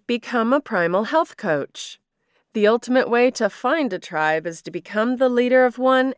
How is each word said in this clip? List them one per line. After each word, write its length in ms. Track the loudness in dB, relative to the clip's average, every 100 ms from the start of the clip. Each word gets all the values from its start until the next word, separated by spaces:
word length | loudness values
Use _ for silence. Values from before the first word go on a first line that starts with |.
| -4
become 480 | -6 -4 -2 0
a 60 | 0
primal 420 | 0 -2 0 0
health 320 | 0 0 -2 -4
coach. 640 | -2 -2 -4 -12 -16 -18 _ _ _ _ _
The 120 | 0 2
ultimate 440 | 2 2 0 2
way 200 | 2 2
to 180 | 2 -2
find 420 | -2 -2 0 -2
a 60 | -4
tribe 480 | -6 -2 0 0 -2
is 160 | -10
to 80 | -10
become 480 | -12 -6 -2 -2 0
the 100 | 0
leader 380 | 2 2 4 2
of 100 | 2
one 380 | 2 2 0